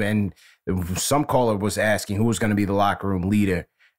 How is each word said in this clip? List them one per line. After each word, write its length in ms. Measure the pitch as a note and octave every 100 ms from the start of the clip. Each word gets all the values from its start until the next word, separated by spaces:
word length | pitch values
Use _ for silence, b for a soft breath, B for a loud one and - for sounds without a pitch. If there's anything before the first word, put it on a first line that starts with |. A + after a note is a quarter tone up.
and 340 | G#2 G#2+ G2 - b b - F#2 E2+ F#2+
some 280 | - C#3+
caller 320 | C#3+ C3+ A#2 G#2
was 220 | G#2 G2+
asking 380 | G#2+ G2+ - G2+
who 80 |
was 140 | A#2 G#2+
gonna 160 | A2
be 100 | G2+
the 80 | G2
locker 360 | G2+ G2+ F#2 G2
room 220 | F#2 F#2
leader. 360 | G#2+ G2 F2 - b b